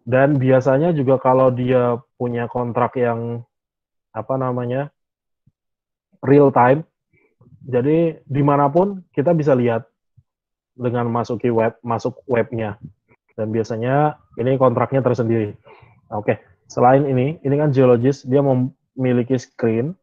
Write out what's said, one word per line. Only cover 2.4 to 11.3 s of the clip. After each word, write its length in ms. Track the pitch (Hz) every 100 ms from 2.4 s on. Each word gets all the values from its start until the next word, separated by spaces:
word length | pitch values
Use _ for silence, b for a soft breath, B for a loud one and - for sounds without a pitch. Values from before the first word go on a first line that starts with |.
| 117
kontrak 480 | 123 123 117 120 -
yang 480 | 120 117 117 120 120 _ _ _ _ _ _
apa 240 | 113 110
namanya, 560 | 131 127 123 120 127 147 _ _ _ _ _ _ _ _ _ _ _ _ _
real 260 | 127 143 139
time, 320 | 127 120 143 165 _ _ _ _ _ _ _
jadi 560 | - 123 131 160 170 156
dimanapun 840 | _ 139 143 143 143 156 196 196 -
kita 220 | - 143 170
bisa 180 | 147
lihat 320 | 131 120 113 117 _ _ _ _ _ _ _ _
dengan 320 | _ 123 120 120
masuki 400 | 117 110